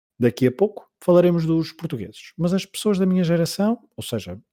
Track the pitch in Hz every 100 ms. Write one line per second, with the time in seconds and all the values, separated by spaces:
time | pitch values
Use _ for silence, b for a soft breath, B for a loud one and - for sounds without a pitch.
0 | _ - 120 - 127 123 208 - - _
1 | - 175 180 170 160 160 156 - 165 123
2 | 92 - - - 170 190 - - 214 190
3 | 190 185 165 170 165 - 208 240 _ -
4 | - 113 92 95 -